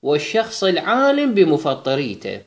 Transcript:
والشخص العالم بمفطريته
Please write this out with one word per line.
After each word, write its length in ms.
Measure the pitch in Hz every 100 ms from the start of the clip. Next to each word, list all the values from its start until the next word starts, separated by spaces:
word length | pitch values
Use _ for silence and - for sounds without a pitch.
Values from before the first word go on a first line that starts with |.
والشخص 600 | 131 147 - 214 - -
العالم 680 | 190 175 180 233 277 277 285
بمفطريته 1040 | 208 165 147 147 135 - 135 135 95 101 98